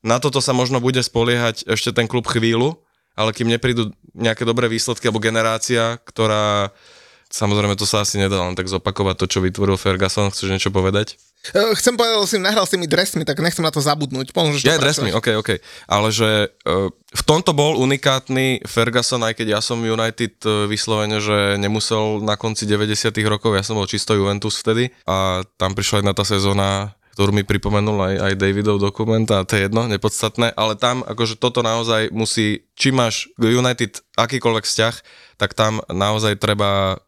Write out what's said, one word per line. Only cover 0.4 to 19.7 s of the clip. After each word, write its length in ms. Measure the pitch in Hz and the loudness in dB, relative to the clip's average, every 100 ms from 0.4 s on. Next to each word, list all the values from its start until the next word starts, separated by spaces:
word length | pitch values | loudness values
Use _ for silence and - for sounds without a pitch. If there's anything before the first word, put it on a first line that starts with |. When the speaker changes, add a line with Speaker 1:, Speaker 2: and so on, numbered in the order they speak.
| 131 | 0
Speaker 1:
možno 280 | 127 127 131 | 0 2 0
bude 180 | 123 127 | 0 0
spoliehať 680 | 120 120 117 120 117 110 - | 0 0 0 2 0 -2 -2
ešte 240 | 110 - | -2 0
ten 160 | 117 113 | 0 0
klub 180 | 123 | -2
chvíľu, 540 | 110 120 113 113 139 165 _ _ _ | -2 0 2 2 0 -2 _ _ _
ale 220 | - 110 | -4 -2
kým 100 | 104 | 0
neprídu 460 | 117 117 127 117 107 - - | 0 0 0 0 -4 -8 -20
nejaké 280 | - 113 110 | -2 -2 0
dobré 220 | 117 117 | 0 0
výsledky 400 | 120 113 - 113 | 0 -2 -4 -2
alebo 140 | 123 110 | -2 0
generácia, 800 | 110 113 113 113 - 120 113 117 | 0 0 0 -2 -2 0 0 -4
ktorá, 720 | - - 110 107 107 101 98 _ - - - _ _ | -12 -2 0 2 2 0 -2 _ -20 -20 -20 _ _
samozrejme, 480 | - 104 104 104 | -4 0 2 0
to 100 | 98 | 0
sa 160 | 104 107 | 0 0
asi 160 | 101 101 | 0 0
nedá 220 | 98 98 | 0 0
len 140 | 90 | -2
tak 100 | 90 | -4
zopakovať, 500 | 92 95 - 95 98 | -4 -2 -4 -2 -2
to, 100 | 92 92 | 0 -2
čo 120 | 101 | 0
vytvoril 340 | 92 95 98 | 0 0 0
Ferguson. 560 | 92 98 92 95 - 101 | 2 0 0 0 0 -2
Chceš 160 | - 95 | -2 -4
niečo 220 | 95 95 | -2 0
povedať? 480 | 98 92 101 107 - _ _ | 0 0 0 -4 -10 _ _
Speaker 2:
E, 300 | - 196 226 | -4 0 0
chcem 200 | 214 247 | 2 0
povedať, 220 | 233 233 | 2 0
lebo 100 | 220 | 0
si 120 | 196 208 | 0 0
nahral 280 | 190 214 | 0 0
s 60 | 185 | 0
tými 140 | 185 | -2
dresmi, 360 | 165 165 190 165 | 0 0 0 -2
tak 160 | 151 139 | -4 -2
nechcem 240 | 165 - | -2 0
na 80 | 160 | -2
to 80 | 151 | 0
zabudnúť. 500 | 139 147 139 131 131 | 0 0 -2 -6 -4
Pomôžeš 320 | - 156 143 | 0 0 2
Speaker 1:
Ja, 100 | 131 | 2
Speaker 2:
pokračovať. 80 | 160 | 4
Speaker 1:
dresmi, 260 | 139 147 107 | 2 0 0
okej, 240 | 98 120 107 | 0 0 0
okej. 200 | 107 92 - - | 0 -4 -6 -20
Ale 220 | - 104 107 | 0 2 2
že, 200 | 107 110 107 104 _ | 2 2 2 0 _
e, 120 | - 90 95 | -2 0 0
v 320 | - _ - | -6 _ -4
tomto 260 | - 202 180 | 2 4 4
bol 260 | 147 147 151 | 2 2 2
unikátny 840 | 131 139 143 131 - 131 131 127 | 0 2 0 0 -2 0 0 -2
Ferguson, 580 | - - 117 120 117 123 | -2 0 2 0 0 -2
aj 120 | 113 | -2
keď 120 | 113 110 | -2 0
ja 100 | 104 | 0
som 180 | - | 0